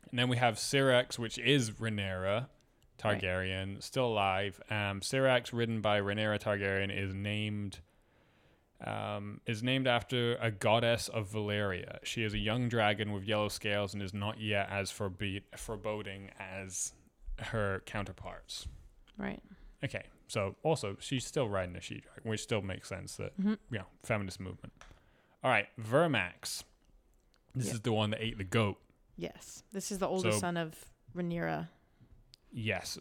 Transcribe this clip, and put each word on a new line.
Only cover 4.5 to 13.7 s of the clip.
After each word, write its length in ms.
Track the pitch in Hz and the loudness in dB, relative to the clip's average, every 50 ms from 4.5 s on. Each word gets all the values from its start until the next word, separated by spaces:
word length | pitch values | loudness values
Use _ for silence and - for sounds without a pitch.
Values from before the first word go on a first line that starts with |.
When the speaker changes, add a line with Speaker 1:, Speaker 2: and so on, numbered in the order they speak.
| 95 - - - | -4 -8 -6 -4
Speaker 1:
Um, 320 | 110 107 104 101 101 98 | -2 0 0 0 0 -2
Syrax, 520 | 95 - - 135 135 131 127 123 120 - - | -2 0 2 4 6 6 6 6 4 2 0
ridden 280 | 117 117 113 113 110 | 0 2 2 2 2
by 180 | 101 107 104 104 | 4 4 4 4
Rhaenyra 360 | 101 101 101 107 107 107 107 104 | 4 2 2 2 2 2 2 2
Targaryen, 560 | - 110 104 101 101 98 98 98 98 98 101 | 2 2 0 2 2 2 2 2 2 0 0
is 180 | - 98 98 95 | -2 -2 -2 -2
named, 680 | 98 101 104 104 107 107 107 104 104 101 98 - - - _ _ _ _ _ _ _ _ _ _ _ _ _ _ _ _ _ _ - 107 | -2 -2 -2 -2 -2 -2 -2 -2 -2 -4 -4 -6 -10 -14 _ _ _ _ _ _ _ _ _ _ _ _ _ _ _ _ _ _ -10 -8
um, 560 | 107 107 107 107 104 104 104 101 104 104 - - | -6 -4 -4 -4 -4 -4 -4 -6 -8 -10 -8 -6
is 180 | - 117 107 113 | -6 -4 -2 0
named 240 | 127 131 135 131 127 | 0 2 2 4 4
after 480 | 120 120 - - 131 123 120 120 120 | 2 2 2 0 0 2 2 2 2
a 160 | - 117 113 | 2 0 0
goddess 560 | 104 98 - 110 107 117 117 117 117 113 - - | 0 2 4 6 6 6 6 4 2 2 0 -2
of 220 | - 113 104 95 | -4 -4 -4 -2
Valyria. 680 | 104 110 104 104 104 104 104 98 92 90 - - - - - | -4 -4 -2 0 0 0 0 0 -2 -2 -6 -8 -10 -10 -8
She 200 | - - 123 113 | -6 -2 -2 0
is 100 | 107 104 | 0 0
a 40 | 107 | 0
young 300 | 104 107 107 127 123 120 | 0 0 2 2 2 2
dragon 420 | 117 117 107 104 107 101 110 104 | 4 4 6 6 4 4 0 -2
with 120 | 104 98 98 | -2 -4 -2
yellow 240 | 101 107 107 104 104 | 0 2 2 2 2
scales 440 | - - - 107 | 0 -2 -2 0